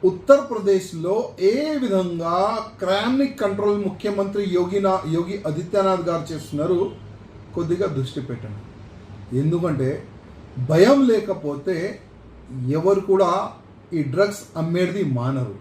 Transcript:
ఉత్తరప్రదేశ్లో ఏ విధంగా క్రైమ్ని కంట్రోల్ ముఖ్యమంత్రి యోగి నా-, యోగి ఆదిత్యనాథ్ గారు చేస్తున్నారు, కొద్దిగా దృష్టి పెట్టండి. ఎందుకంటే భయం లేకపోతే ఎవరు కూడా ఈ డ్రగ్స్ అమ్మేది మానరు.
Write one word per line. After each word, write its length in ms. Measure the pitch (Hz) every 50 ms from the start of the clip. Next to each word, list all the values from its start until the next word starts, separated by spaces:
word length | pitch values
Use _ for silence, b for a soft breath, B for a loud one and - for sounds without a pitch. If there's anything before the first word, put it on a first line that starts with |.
| - 185
ఉత్తరప్రదేశ్లో 1040 | 180 180 - - 277 285 262 233 240 214 190 202 196 190 185 - 170 165 160 175 196 220 240 - - - 180 196 226
ఏ 20 | 262 302 311 302 294 254
విధంగా 520 | 233 196 185 185 175 170 170 165 165 170 180 196 208 220 226 214 - - -
క్రైమ్ని 460 | 190 180 190 202 214 240 254 269 277 269 - -
కంట్రోల్ 380 | 214 196 196 202 202 208 208 202 202 190
ముఖ్యమంత్రి 560 | - - - 208 202 196 196 196 202 208 202 185 175 180
యోగి 240 | 175 175 190 202 196 196
నా-, 160 | 190 185 - 156 160 165
యోగి 200 | 175 180 196 - - 160
ఆదిత్యనాథ్ 600 | 151 165 180 175 - 202 190 190 190 180 165 170
గారు 160 | 170 165 151 - 165
చేస్తున్నారు, 460 | 151 - - - 143 147 175 180 175 196 196 - - - - - - - - - - - - -
కొద్దిగా 320 | 175 170 156 175 175 175 160 151 135
దృష్టి 240 | 131 127 - 143 127 123
పెట్టండి. 320 | 123 113 110 107 104 101 - - - - - - - - - - - - - - 120 127
ఎందుకంటే 480 | 143 156 170 170 170 175 151 127 131 127 143 - - - - - - - - - - - - - 127 123
భయం 380 | 156 165 190 233 277 277 269 247
లేకపోతే 680 | 226 208 190 208 190 - - 147 143 143 - 190 185 160 175 202 208 - - - - - - - - - - - 123 131 123 127 139 160
ఎవరు 240 | 170 190 196 190 190 -
కూడా 220 | 190 190 190 170 170 190 208 - - - - - - - - - - 165
ఈ 20 | 147 135 127
డ్రగ్స్ 300 | 170 202 208 202 - - - - 160
అమ్మేది 400 | 160 165 170 175 180 175 - 202 190 147 131 120
మానరు. 380 | 120 127 135 135 123 107 98 98